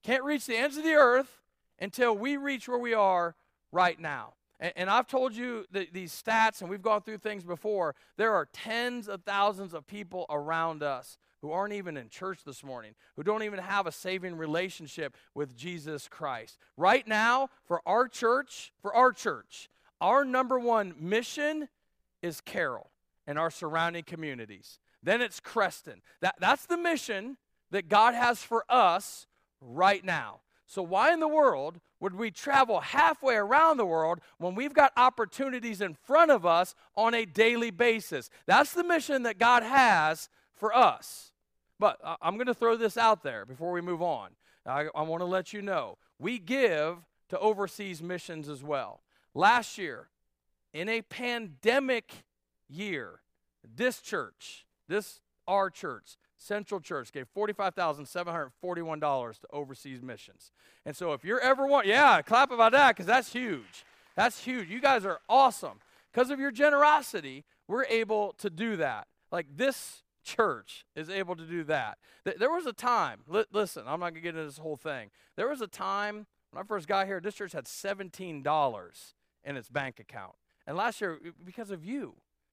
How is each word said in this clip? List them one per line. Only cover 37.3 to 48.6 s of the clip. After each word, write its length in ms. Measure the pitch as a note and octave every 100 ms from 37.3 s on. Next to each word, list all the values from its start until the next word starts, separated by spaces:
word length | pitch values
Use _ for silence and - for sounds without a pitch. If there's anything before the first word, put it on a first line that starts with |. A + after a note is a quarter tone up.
| D#3 A3+ A#3+ A#3
basis? 600 | F3 A#3+ A3+ - D3 - - -
That's 260 | A3 D4
the 100 | F4
mission 400 | F4 E4 - C#4
that 160 | A#3 F#3+
God 240 | A3+ B3
has 640 | A3+ C4+ B3 F3 D#3 D#3+ - _ _ _
for 200 | G#3+ A#3
us. 540 | G#3+ A#2 - - - _ _ _ _ _
But 220 | G3+ -
I, 120 | D#3 E3
I'm 160 | E3 G#3
gonna 160 | B3
throw 240 | A#3 A#3 A3+
this 200 | A3+ A#3
out 260 | A3+ G#3
there 240 | C#3+ A2+ G#2+
before 240 | C3 E3+
we 100 | F3
move 220 | F3 E3+
on. 280 | F3 C3 F#2+ _ _ _ -
I, 220 | C#3 D3+
I 100 | D3+
wanna 240 | D#3+ E3 F3
let 260 | F#3 F3+
you 100 | G#3
know, 360 | G3+ F3 A2+ - _ _
we 220 | E3+ A#3+
give 560 | E3+ C4+ A#3+ D#3 D#3 F3 _ _ _
to 100 | -
overseas 640 | A3 G3+ G3 - G3 E3
missions 460 | E3+ F3+ - D#3+ D3
as 160 | C#3